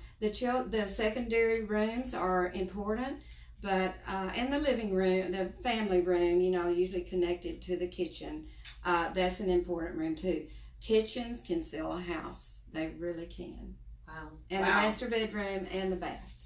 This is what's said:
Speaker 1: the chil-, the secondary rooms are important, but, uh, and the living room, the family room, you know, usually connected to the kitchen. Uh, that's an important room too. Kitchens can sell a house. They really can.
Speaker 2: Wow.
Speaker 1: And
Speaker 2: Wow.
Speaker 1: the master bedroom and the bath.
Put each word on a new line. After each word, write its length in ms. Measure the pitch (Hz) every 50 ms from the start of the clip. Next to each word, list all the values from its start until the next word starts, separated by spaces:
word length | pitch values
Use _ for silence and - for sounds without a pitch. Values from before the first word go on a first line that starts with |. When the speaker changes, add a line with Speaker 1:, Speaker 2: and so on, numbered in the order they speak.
| - - - -
Speaker 1:
the 100 | 214 214
chil-, 340 | 208 - 247 240 247 254 247
the 240 | 196 220 214 202 190
secondary 760 | - 240 220 214 220 247 240 226 226 226 226 226 226 226 220
rooms 480 | 202 214 214 214 226 226 247 262 - -
are 380 | - 175 185 185 180 180 180
important, 680 | - 196 185 185 196 208 202 208 214 240 254 277 294 - - - - - - - - -
but, 320 | - 196 190 185 185 180 - - -
uh, 240 | - 190 190 190 190 -
and 160 | 226 247 269
the 60 | 285 294
living 340 | 302 277 233 226 220 202 190
room, 380 | 185 190 185 185 190 185 180
the 140 | 185 190 185 185 - -
family 400 | - 247 220 220 214 196 185 180
room, 380 | 175 180 180 175 175 175 175 180
you 100 | 185 185
know, 160 | 185 175 175 175
usually 340 | 175 175 185 185 190 180
connected 600 | 175 - 185 180 175 170 175 175 - 165 156 -
to 140 | - 180 180 175
the 100 | 180 175
kitchen. 580 | - - 170 156 - - 151 143 151 156 156 - - - - - - - -
Uh, 240 | 180 175 170 170 - 175
that's 260 | 185 180 185 185 -
an 80 | 202 185
important 480 | 180 175 175 180 170 170 165 170 - 160
room 160 | 160 160 156
too. 320 | - 185 185 156 151 - - - - - - - -
Kitchens 600 | - - 220 220 220 220 - 247 233 233 240 233
can 200 | - - 170 165 151
sell 280 | - 151 156 160 160 160
a 40 | 175
house. 600 | 180 175 165 156 - - - - - - - - - -
They 160 | - 160 160 160 - 160
really 280 | 170 175 170 165 170
can. 480 | 170 - 180 175 - - - - 190 190 - - - - - -
Speaker 2:
Wow. 220 | 156 156 156 156 151 - - - -
Speaker 1:
And 100 | 185 196
Speaker 2:
Wow. 60 | 180
Speaker 1:
the 60 | 175 180
master 340 | 208 214 214 214 - 247 220
bedroom 580 | 233 220 220 208 208 208 196 196 196 190 180 -
and 180 | 190 190 190 185
the 60 | 185
bath. 380 | - - 127 117 - - - - - -